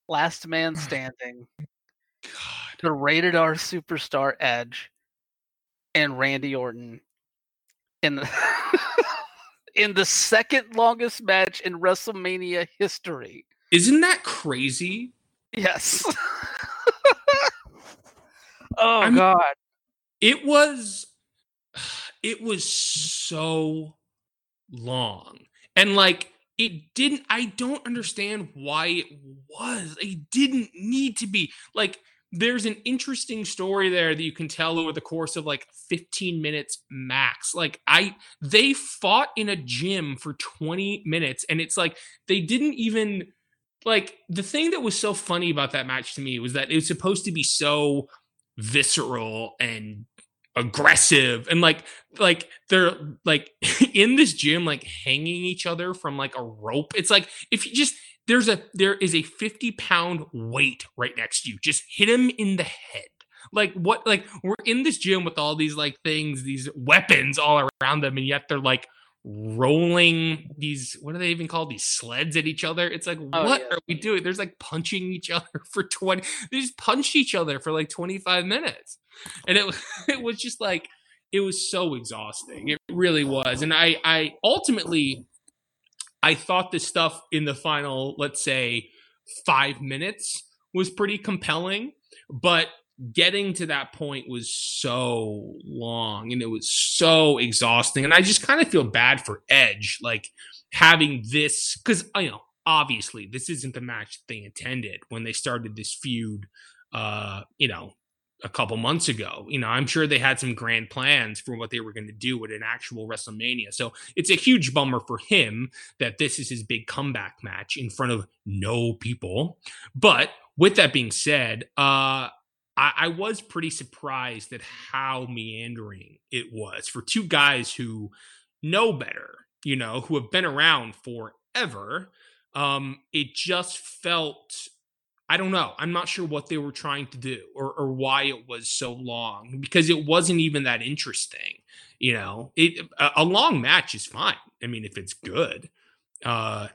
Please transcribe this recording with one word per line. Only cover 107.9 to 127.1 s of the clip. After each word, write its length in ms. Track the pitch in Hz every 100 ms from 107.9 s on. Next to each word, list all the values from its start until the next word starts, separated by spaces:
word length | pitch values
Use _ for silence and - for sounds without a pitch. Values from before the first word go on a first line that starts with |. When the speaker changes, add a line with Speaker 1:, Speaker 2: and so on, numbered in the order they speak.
| _ _ _ _ _
Speaker 2:
a 60 | -
couple 260 | - 107 113
months 300 | 117 165 156
ago. 380 | 110 92 - 101
You 100 | 139
know, 100 | 113
I'm 180 | 123 143
sure 180 | 160 151
they 140 | 135
had 200 | 135 131
some 140 | 127
grand 360 | 113 117 113 113
plans 500 | 135 135 139 110 104
for 160 | - 117
what 140 | 113
they 100 | 120
were 140 | 110
gonna 180 | 107 107
do 320 | 107 123 123
at 80 | 110
an 100 | 107
actual 460 | 110 123 - 113 110
WrestleMania. 640 | 110 - 107 120 123 104
So 200 | - 120 - - -
it's 140 | -
a 60 | -
huge 380 | 254 247 127
bummer 260 | 147 135 123
for 180 | - 117
him 540 | - 202 113 107 131 - - _
that 200 | 120 -
this 220 | 151 -
is 100 | 123
his 120 | 120
big 240 | 107 117 -
comeback 540 | - 139 113 95 -
match 360 | 101 92 95 -
in 120 | 117
front 220 | - 123
of 160 | 113 101 _ 104
no 480 | 98 101 120 117
people. 640 | 113 117 120 92 104 165 - - - - 131
But 340 | 208 127 151 - _ -
with 180 | 196 196
that 180 | 147
being 180 | 135 113
said, 520 | - 151 147 117 113 - -
uh, 520 | 139 135 135 135 127 - _ _ _ -
I, 160 | 143 -
I 100 | 170
was 300 | 170 214 214
pretty 300 | - 170 160
surprised 800 | - 131 _ 143 131 127 113 -
at 100 | 123
how 640 | - - - 135 135 131 123
meandering 920 | 117 110 110 117 117 104 98 - _ _
it 200 | 123 -
was 360 | 110 104 101 -
for 140 | 120
two 220 | -